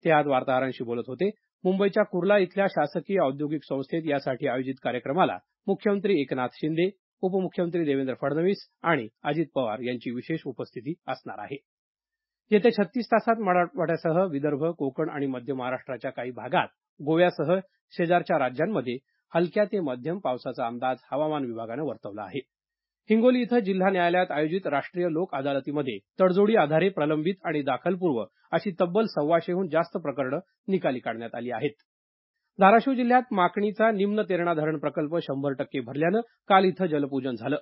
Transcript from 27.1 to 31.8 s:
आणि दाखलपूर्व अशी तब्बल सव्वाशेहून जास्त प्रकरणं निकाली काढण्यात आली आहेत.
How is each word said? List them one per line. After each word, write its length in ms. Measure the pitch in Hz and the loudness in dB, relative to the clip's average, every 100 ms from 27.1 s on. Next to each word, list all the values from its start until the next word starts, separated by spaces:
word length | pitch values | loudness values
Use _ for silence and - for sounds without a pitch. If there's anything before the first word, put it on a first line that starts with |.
| 156 156 196 | 0 0 -4
आणि 180 | 175 151 | -4 -2
दाखलपूर्व 640 | 139 127 175 185 180 120 98 _ _ | -2 -2 -2 0 0 0 -4 _ _
अशी 180 | 175 208 175 | -2 -2 -2
तब्बल 240 | 180 185 | 0 2
सव्वाशेहून 640 | 220 - 147 170 165 180 156 | 0 0 2 2 2 -4 0
जास्त 280 | 156 165 196 | 0 -2 -4
प्रकरणं 420 | 156 135 131 147 - _ - | -6 -4 -4 -4 -8 _ -4
निकाली 300 | 190 156 123 | -2 0 -2
काढण्यात 360 | 120 113 117 | -6 -8 -8
आली 160 | 120 120 | -8 -8
आहेत. 200 | 113 143 - | -4 -4 -6